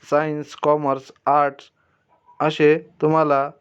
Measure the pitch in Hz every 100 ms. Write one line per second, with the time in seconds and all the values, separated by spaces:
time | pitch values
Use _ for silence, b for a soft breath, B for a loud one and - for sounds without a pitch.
0 | - 147 156 151 143 - 147 151 147 135
1 | 135 - - 147 143 139 - _ _ _
2 | _ _ _ _ 147 151 151 156 160 _
3 | 151 160 151 139 139 139